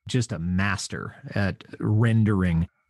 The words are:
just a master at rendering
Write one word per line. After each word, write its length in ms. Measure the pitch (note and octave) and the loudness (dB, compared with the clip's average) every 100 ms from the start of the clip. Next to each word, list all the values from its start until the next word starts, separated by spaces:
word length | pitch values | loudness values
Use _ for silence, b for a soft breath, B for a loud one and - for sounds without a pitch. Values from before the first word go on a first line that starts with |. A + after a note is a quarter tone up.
| - | -4
just 220 | B2+ A#2 | -2 -2
a 80 | D#2+ | -4
master 800 | E2+ F#2 G2 F#2 - E2 - - C3+ | -2 0 0 0 -6 -10 -10 -14 -8
at 300 | - G2 - - - | -2 -2 -2 -10 -6
rendering 880 | A2 G#2+ A#2+ A2+ G#2+ G2+ F2+ E2 E2+ _ | 0 2 4 4 4 2 2 2 -2 _